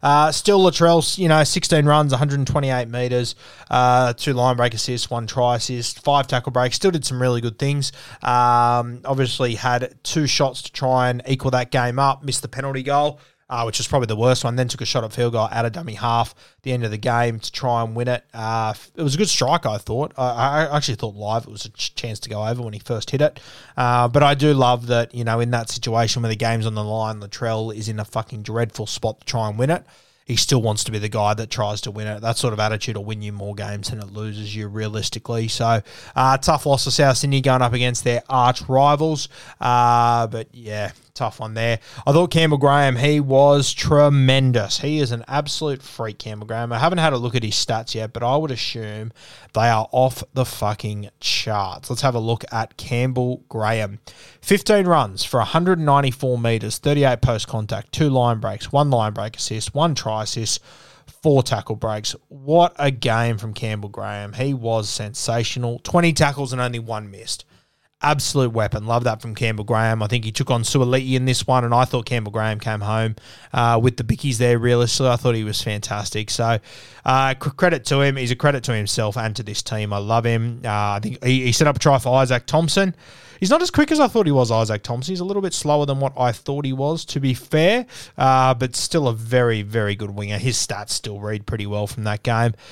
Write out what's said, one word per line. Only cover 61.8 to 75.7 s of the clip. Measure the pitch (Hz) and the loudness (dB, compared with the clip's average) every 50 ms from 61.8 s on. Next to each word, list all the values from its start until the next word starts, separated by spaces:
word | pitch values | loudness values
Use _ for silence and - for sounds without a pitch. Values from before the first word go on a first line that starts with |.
| - 110 107 107 107 - - - _ _ | -4 -6 -6 -4 -6 -8 -8 -10 _ _
What | - 143 135 139 156 175 175 233 - - | -20 -16 -4 2 6 6 6 4 2 0
a | 147 143 | -2 -2
game | 135 113 120 131 110 113 117 117 113 | -2 -2 -2 0 0 2 0 0 -2
from | 104 113 113 | -4 -6 -8
Campbell | 104 - - 110 107 104 104 104 | -10 -8 -6 -6 -6 -6 -8 -10
Graham. | 101 - 101 104 104 104 101 101 | -10 -10 -8 -8 -8 -8 -10 -10
He | 98 120 131 139 139 | -6 -4 -2 -2 -2
was | 127 113 117 113 113 107 101 | -2 -2 0 0 0 -2 -2
sensational. | - - 113 104 110 - - - 117 120 117 - - 127 123 120 117 - | -6 -6 -8 -8 -8 -8 -4 -2 0 0 0 -2 -4 -4 -4 -4 -6 -6
Twenty | _ - - 175 170 170 156 | _ 0 2 4 4 4 4
tackles | - 156 143 143 147 143 123 123 | 4 2 2 2 -2 -6 -4 -2
and | 127 | -2
only | 123 123 120 117 | -2 -4 -4 -6
one | 113 113 113 107 107 101 | -8 -6 -8 -8 -8 -12
missed. | 98 98 110 - - - - _ _ _ _ _ _ _ _ _ _ _ | -16 -16 -10 -10 -10 -10 -10 _ _ _ _ _ _ _ _ _ _ _
Absolute | - 147 151 143 - - - 143 131 120 | 0 0 0 0 -2 -2 0 0 0 0
weapon. | 113 113 107 101 - 107 104 | 0 -2 -2 -2 -2 -6 -4
Love | 113 117 120 120 | -2 -2 0 0
that | 120 113 110 | -2 -4 -4
from | - 117 107 | -8 -12 -6
Campbell | - - 113 110 107 107 | -2 -2 -2 -2 -2 -2
Graham. | 107 117 110 113 113 113 113 | 0 0 2 2 2 0 0
I | 107 | 0
think | 104 120 123 110 | 0 -2 -2 -2
he | 110 | -2
took | 107 - 131 - | -4 -4 0 0
on | 127 120 | 0 0
Suaalii | 113 - - 143 127 120 127 135 131 131 131 | 0 0 2 2 2 4 2 0 2 2 0
in | 131 127 | 0 2
this | 131 127 - - | 2 0 0 2
one, | - 131 127 123 | 2 2 2 2
and | 117 117 | 2 2
I | 120 127 | 2 2
thought | - - 123 117 | 2 0 -4 -4
Campbell | - 127 120 110 104 | -2 -4 -4 -4 -4
Graham | 101 113 110 110 107 104 | -4 -2 -2 -2 -2 -4
came | - 120 110 104 | -4 -4 -4 -4
home, | 101 104 110 110 113 110 110 - - - - - - - | -2 -2 0 0 0 -2 -4 -6 -12 -20 -20 -20 -16 -4
uh, | - - 120 117 117 113 | 0 2 4 4 4 4
with | 117 127 123 - | 4 2 0 0
the | 120 | -2
bickies | 113 120 - - 143 123 110 | -2 -2 -2 -2 -4 0 2
there, | 123 120 120 117 | 2 2 2 2
realistically. | 113 123 120 120 120 117 - - 135 127 | 2 2 2 2 2 2 0 0 2 2
I | 120 | 2
thought | 120 - 127 117 | 2 0 0 0
he | 113 110 | 0 -2
was | 104 104 - | -4 -6 -6
fantastic. | - - | -4 -4